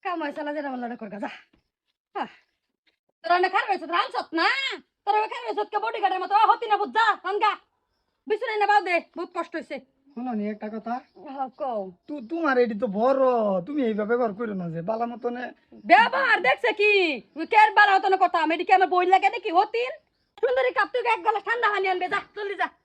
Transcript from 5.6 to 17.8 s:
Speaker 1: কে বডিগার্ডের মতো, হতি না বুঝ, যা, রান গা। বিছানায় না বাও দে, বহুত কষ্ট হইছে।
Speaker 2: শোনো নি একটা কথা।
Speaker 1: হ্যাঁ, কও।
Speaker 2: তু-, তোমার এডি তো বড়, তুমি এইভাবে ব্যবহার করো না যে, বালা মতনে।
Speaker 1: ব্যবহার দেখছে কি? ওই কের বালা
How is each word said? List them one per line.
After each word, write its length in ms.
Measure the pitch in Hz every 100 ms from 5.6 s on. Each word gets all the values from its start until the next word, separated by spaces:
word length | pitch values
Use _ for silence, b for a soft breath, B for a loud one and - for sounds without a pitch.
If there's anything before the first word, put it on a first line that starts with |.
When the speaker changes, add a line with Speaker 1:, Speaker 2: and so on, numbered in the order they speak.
| 415
Speaker 1:
কে 60 | 415
বডিগার্ডের 360 | 440 453 381 370
মতো, 120 | 370 392 415
হতি 160 | 339 453
না 60 | 403
বুঝ, 100 | 349 233
যা, 100 | 440 370
রান 120 | 349 403
গা। 80 | 415 370 _ _ _ _ _ _ -
বিছানায় 340 | 415 480 427
না 40 | 403
বাও 100 | 415 370
দে, 80 | 349 - -
বহুত 140 | 349 -
কষ্ট 160 | 302 330
হইছে। 180 | - 285 - _ _
Speaker 2:
শোনো 200 | - 254 220
নি 60 | 208
একটা 160 | 208 214
কথা। 200 | 220 220 247 - - 359
Speaker 1:
হ্যাঁ, 140 | 269 262 _
কও। 220 | 285 226 190 180 _
Speaker 2:
তু-, 180 | 294 226
তোমার 260 | 330 320 254
এডি 140 | 240 214
তো 40 | 233 196
বড়, 220 | 240 269 262 247 214 190 175
তুমি 140 | 294 240
এইভাবে 200 | 208 208
ব্যবহার 220 | 240 240 196
করো 160 | 233 196
না 60 | 170
যে, 60 | 160 170
বালা 180 | 226 240
মতনে। 320 | 240 240 240 247 262 _ 233 208
Speaker 1:
ব্যবহার 460 | 370 480 523 508 427 415
দেখছে 240 | 571 466 -
কি? 120 | 415 403 349 262 - 269
ওই 80 | 330
কের 180 | 427 427
বালা 140 | 403